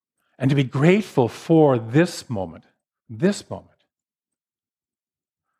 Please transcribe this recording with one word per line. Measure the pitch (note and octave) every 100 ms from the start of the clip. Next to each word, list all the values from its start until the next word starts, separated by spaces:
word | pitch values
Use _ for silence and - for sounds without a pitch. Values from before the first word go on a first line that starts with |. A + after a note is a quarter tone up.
| _ _ _ _
And | C3+
to | C#3+
be |
grateful | C3 C#3 D#3 G3+ - - A#2
for | - - D#3+ D3+ B2+
this | A2+ C3 F3 - -
moment, | G#2+ F2+ F2 - _ _ _ -
this | A2 F3 G3+ -
moment. | F#2+ E2+ _ _ _ _ _ _ _ _ _ _ _ _ _ _ _ _ _ _ _